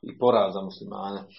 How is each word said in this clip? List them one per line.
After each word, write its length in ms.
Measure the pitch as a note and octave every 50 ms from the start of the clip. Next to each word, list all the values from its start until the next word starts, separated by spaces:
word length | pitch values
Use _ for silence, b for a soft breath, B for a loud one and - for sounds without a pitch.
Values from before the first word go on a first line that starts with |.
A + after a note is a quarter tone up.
i 160 | - - E2
poraz 360 | - B2 B2 A#2+ A2 G2+ F#2+ F#2+
za 80 | G2
muslimane 640 | F#2+ G2 G2 - G2+ G2+ G2+ G2 G2 G2 G2+ G2 F#2+ - b